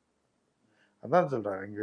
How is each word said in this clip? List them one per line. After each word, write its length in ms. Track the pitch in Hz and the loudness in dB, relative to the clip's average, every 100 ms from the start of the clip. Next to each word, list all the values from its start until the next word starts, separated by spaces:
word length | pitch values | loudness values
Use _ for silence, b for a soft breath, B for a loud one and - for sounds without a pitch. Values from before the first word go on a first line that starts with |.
| _ _ _ _ _ _ _ _ _ _ | _ _ _ _ _ _ _ _ _ _
அதான் 220 | 113 170 160 | 2 2 4
சொல்றேன். 420 | 131 104 95 101 | 0 -2 -4 -6
இங்க 140 | 104 | -2